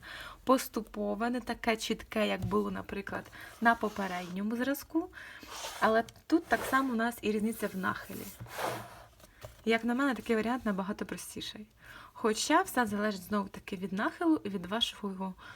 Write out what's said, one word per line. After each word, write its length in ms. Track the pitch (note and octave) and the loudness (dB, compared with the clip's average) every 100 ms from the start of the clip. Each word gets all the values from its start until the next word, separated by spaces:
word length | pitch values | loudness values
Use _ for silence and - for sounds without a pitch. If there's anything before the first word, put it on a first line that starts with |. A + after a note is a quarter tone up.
| - - - - | -10 -12 -14 -2
Поступове, 840 | - C4 - A3+ G#3+ G#3 G#3 G3+ A#3 | 4 4 4 -6 -6 -4 -2 0 0
не 100 | B3 | -2
таке 380 | A#3 A3 - A3 | -4 -2 2 2
чітке, 500 | - A3 - A3+ G#3 | 0 -4 -2 0 2
як 180 | F#3+ F#3+ | 2 2
було, 260 | G3+ G3+ | 2 0
наприклад, 600 | F#3+ F#3+ G3+ - G3 - - - - | -4 -6 -8 -6 -8 -8 -14 -16 2
на 140 | A#3 A#3 | 4 6
попередньому 800 | G#3 G#3 G3 F3+ F3+ F#3 G#3 A#3 | 2 -2 -4 -4 -6 -4 -2 0
зразку. 540 | B3+ C#4+ - E4 F#4 - - - - - - - | 0 -2 -2 -2 -2 -6 -16 -16 -14 -10 -10 2
Але 240 | G#3 A3 A3+ - - | 4 4 2 -4 2
тут 180 | E4 - | 2 4
так 140 | E4+ - | 0 4
само 240 | C4+ C4+ | 2 4
у 20 | A3+ | 2
нас 220 | A#3 A#3 | 0 0
і 100 | G#3+ | 0
різниця 380 | G#3+ G#3+ A3 G3+ | 2 2 0 -4
в 40 | F#3 | -2
нахилі. 480 | F#3 - - - F#3+ - - - - A2+ - - - - - - - - A3 | -2 -2 -6 -10 -10 -12 -12 -6 -4 -4 -8 -16 -20 -20 -20 -18 -18 -4 2
Як 180 | A3+ | 4
на 120 | A3+ A#3+ | 4 2
мене, 200 | C#4 A3 | 2 0
такий 200 | - A3 | 2 2
варіант 300 | A3 B3+ A3 | 2 0 0
набагато 400 | F#3+ F#3+ G#3 G3 | -2 -2 -4 -6
простіший. 600 | F3+ - - - - G#3+ _ - - - | -8 -10 -10 -10 -12 -16 _ -20 -20 -18
Хоча 480 | - A3+ A3 - D#4+ | -2 0 2 4 4
все 240 | F#4+ C4 A3 | 4 2 2
залежить 360 | G3+ G#3+ G3 | 2 0 -2
знову-таки 540 | F3+ G#3 G3 - - F#3+ | -2 -2 -2 -8 -10 -6
від 180 | F#3 | -4
нахилу 480 | F#3+ C#4 - E4+ D#4 | -2 -2 2 2 2
і 60 | G#3 | 0
від 160 | G3 F3+ | -6 -4
вашого, 680 | A3 - - G3+ F#3+ F#3+ F#3 - | -2 -2 -2 -6 -4 -6 -8 -14